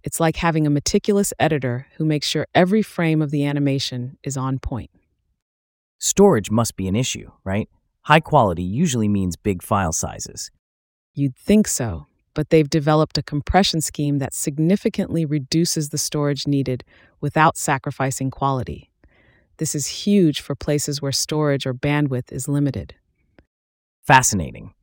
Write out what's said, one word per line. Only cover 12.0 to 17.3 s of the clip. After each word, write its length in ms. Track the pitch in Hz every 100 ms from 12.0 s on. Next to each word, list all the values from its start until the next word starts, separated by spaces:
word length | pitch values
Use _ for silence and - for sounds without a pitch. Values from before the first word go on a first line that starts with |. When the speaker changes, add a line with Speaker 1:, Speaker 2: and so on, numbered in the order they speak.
| - _ _
Speaker 1:
but 160 | - 147
they've 200 | 160 147
developed 500 | 165 147 156 151 -
a 40 |
compression 600 | - 147 - 180 202 165
scheme 380 | - - 143 143
that 120 | 131
significantly 920 | - - 143 160 202 226 - 190 165 156
reduces 640 | 147 131 160 175 165 147
the 80 | 147
storage 480 | - 151 147 139 143
needed 360 | 143 131 127 - _ _ _
without 380 | 147